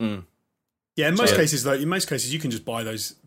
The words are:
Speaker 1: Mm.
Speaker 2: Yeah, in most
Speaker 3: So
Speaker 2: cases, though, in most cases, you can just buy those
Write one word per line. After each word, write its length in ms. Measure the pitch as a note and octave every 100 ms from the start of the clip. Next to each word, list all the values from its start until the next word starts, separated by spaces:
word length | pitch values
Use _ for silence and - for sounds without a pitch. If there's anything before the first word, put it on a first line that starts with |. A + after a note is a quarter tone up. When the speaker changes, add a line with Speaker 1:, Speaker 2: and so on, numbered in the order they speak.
Speaker 1:
Mm. 240 | A2+ G2+ E2+ _ _ _ _ _ _ -
Speaker 2:
Yeah, 100 | D3+
in 60 | F#3
most 140 | A#3
Speaker 3:
So 60 | G3+
Speaker 2:
cases, 260 | D#3 D3
though, 100 | B2+
in 140 | C#3 D3+
most 220 | F#3 -
cases, 240 | C3+ B2
you 60 | D#3+
can 120 | D3+
just 140 | A2+ -
buy 180 | A#2
those 280 | A2 A2 - -